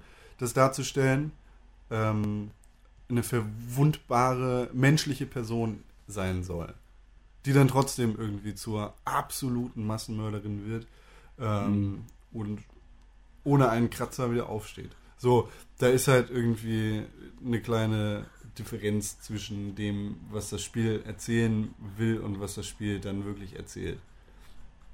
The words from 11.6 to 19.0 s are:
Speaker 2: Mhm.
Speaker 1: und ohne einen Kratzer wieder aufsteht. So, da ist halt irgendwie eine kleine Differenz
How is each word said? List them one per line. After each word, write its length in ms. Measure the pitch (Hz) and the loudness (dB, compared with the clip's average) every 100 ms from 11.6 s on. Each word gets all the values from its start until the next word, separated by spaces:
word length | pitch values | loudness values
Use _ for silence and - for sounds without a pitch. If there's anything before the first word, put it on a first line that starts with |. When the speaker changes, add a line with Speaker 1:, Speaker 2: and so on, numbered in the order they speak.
| 101 101 98 | 2 2 0
Speaker 2:
Mhm. 120 | 98 110 - - | -4 -10 -18 -14
Speaker 1:
und 260 | 113 104 104 - - - - - - - - | -8 -6 -8 -10 -20 -20 -20 -20 -20 -20 -6
ohne 260 | 147 139 127 | 4 6 6
einen 220 | 113 117 | 6 2
Kratzer 400 | - 120 - 123 | 0 -6 -2 -2
wieder 180 | 120 - | 0 -2
aufsteht. 400 | 107 - - - - - - | -6 -8 -12 -14 -16 -20 -2
So, 320 | 123 123 107 - - - | 4 6 4 -4 -20 2
da 100 | 127 | 4
ist 200 | 127 143 | 6 6
halt 240 | 127 120 | 4 4
irgendwie 720 | 127 117 110 113 110 107 107 104 - - - 131 | 0 0 0 0 0 0 -2 -6 -12 -20 -10 -2
eine 160 | 117 | -2
kleine 640 | 120 113 110 107 107 104 104 - 113 - | 0 0 2 2 0 -2 -8 -16 -18 -14
Differenz 600 | 110 113 104 104 | -10 -4 0 0